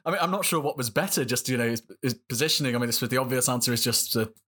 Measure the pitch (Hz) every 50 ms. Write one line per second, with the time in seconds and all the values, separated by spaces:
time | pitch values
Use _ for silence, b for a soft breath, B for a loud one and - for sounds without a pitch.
0 | B 165 185 185 165 175 185 202 180 - 170 160 139 147 - 135 123 113 - 143
1 | 180 185 - - 131 117 123 - - 127 127 120 117 117 117 113 - - - -
2 | - 127 117 - _ - 127 117 151 156 - - 147 127 120 120 120 117 117 -
3 | 127 117 123 131 131 120 131 127 123 - 127 120 - 127 120 117 - 120 113 -
4 | - - - 113 110 110 - _ _